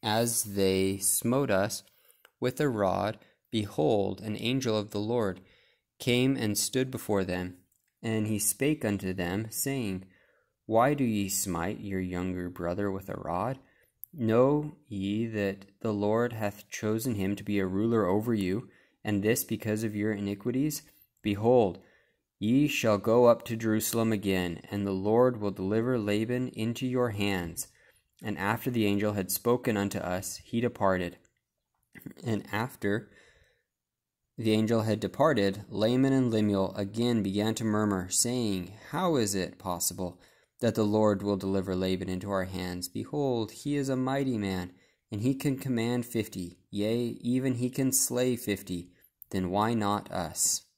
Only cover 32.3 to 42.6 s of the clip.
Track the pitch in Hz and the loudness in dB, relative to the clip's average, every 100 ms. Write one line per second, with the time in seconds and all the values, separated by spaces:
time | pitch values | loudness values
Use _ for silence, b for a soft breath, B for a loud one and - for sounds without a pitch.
32.3 | 110 - 104 123 - 104 104 - b b | -4 -2 -4 -4 -4 -2 -2 -4 b b
33.3 | b b b b _ _ _ _ _ _ | b b b b _ _ _ _ _ _
34.3 | - 113 107 110 117 107 110 101 - 151 | -4 2 2 4 2 2 0 -2 2 2
35.3 | 123 98 98 101 - 110 127 135 135 127 | 4 2 0 -8 0 2 4 4 4 2
36.3 | 110 107 98 95 - 101 110 120 117 95 | 2 2 2 0 -2 -6 -2 0 2 0
37.3 | 98 107 113 113 107 107 95 90 - 117 | 0 0 0 0 2 2 0 0 0 0
38.3 | 123 113 95 90 104 - 147 185 151 107 | 0 -2 -2 -6 -14 -8 -2 0 2 2
39.3 | 101 87 - 98 87 - 90 92 - b | 0 -4 -6 -6 -4 -4 -4 -8 -8 b
40.3 | b b _ 117 110 107 107 107 101 101 | b b _ 0 2 2 4 4 4 2
41.3 | 101 95 98 95 92 92 92 92 92 101 | 0 0 -2 0 0 0 0 -2 -4 -2
42.3 | 98 92 92 | -2 -2 -6